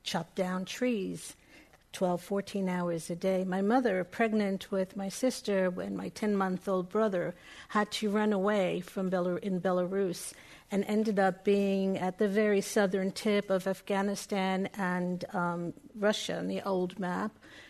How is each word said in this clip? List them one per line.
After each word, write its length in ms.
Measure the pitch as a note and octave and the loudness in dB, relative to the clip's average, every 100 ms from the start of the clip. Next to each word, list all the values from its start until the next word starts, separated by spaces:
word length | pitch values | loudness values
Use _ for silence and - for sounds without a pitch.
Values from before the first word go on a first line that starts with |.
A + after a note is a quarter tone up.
chop 320 | - F3 - | -4 -4 -4
down 300 | - F3+ F#3 | -4 -2 -2
trees 720 | F#3 - B3+ A3 F#3 E3+ - - - - - - _ | -4 -2 0 0 -2 -6 -10 -16 -20 -20 -20 -20 _
twelve, 280 | - F3+ F3 | -2 0 0
fourteen 480 | - G3+ G3 G3+ F#3 | -2 -4 -2 -2 -2
hours 400 | F3+ F3 E3+ - | 0 -2 -4 -4
a 80 | E3+ | -4
day. 280 | F#3+ F#3+ | 0 0
My 180 | F#3+ F#3+ | 0 0
mother, 420 | G3+ B3+ A#3+ F#3 | 4 4 2 0
pregnant 640 | F3+ - A3+ G#3+ G3+ F#3+ - | -4 0 2 2 0 -2 -2
with 260 | F#3+ F#3 G3 | -2 -2 -4
my 120 | G3 | -6
sister 640 | - B3+ - - G3 F#3 F#3 | 0 0 0 0 2 2 0
and 160 | G3 F#3+ | -6 -6
my 140 | F#3+ | -6
ten-month-old 800 | - G#3+ G3+ F#3+ F3+ - F#3 F3+ | -2 0 2 2 0 0 -2 0
brother, 440 | G#3+ A3 F3+ D#3+ - - - - | 2 2 2 -2 -6 -16 -20 -2
had 220 | G#3+ G#3 | 0 0
to 180 | - G#3+ | 0 0
run 220 | G#3 G#3+ | 2 2
away 480 | G3+ G3 G#3 F3+ F3 | 2 2 2 2 -2
from 300 | F3+ G3+ F#3+ | -6 -4 -2
Belar-, 280 | F3+ F3+ F3+ | 0 0 -2
in 220 | G3+ F3+ | -2 0
Belarus 760 | F#3 F3+ F3+ G3 F#3+ F3 - - - - - | 2 2 2 0 0 -2 -8 -14 -20 -20 -4
and 140 | G3 | -2
ended 340 | G3+ G#3+ A3 G3+ | 2 2 2 4
up 260 | F#3+ F#3 | 4 2
being 540 | G#3 G3+ G3 G3 F#3+ F#3+ | 2 4 4 2 2 0
at 200 | F#3 - | -2 0
the 100 | G#3+ | 2
very 320 | G3+ G#3+ G3+ | 4 4 4
southern 500 | G3 A3+ G3 F#3+ F#3+ | 2 2 2 2 -2
tip 380 | - A3 G3+ G3+ | -2 2 2 2
of 180 | F#3+ F#3+ | 0 0
Afghanistan 1040 | F#3 - G3 G3+ G3+ - G3+ F#3+ F#3+ G3 G#3+ | -4 -2 0 0 -2 -4 -2 0 0 -2 -2
and, 480 | F#3 F3+ F3+ F3+ - | -2 0 -2 -4 -4
um, 400 | F#3+ F3 E3+ E3+ - - G#3+ | -2 -2 -2 -6 -8 -14 0
Russia, 400 | G#3 G#3 - E3+ | 0 0 -2 -4
on 100 | F3+ | -4
the 120 | F#3+ | -4
old 360 | G3+ F#3 F3+ - | -2 0 -2 -4
map, 320 | F3+ F3+ G#3+ - - - | -4 -2 -4 -6 -20 -20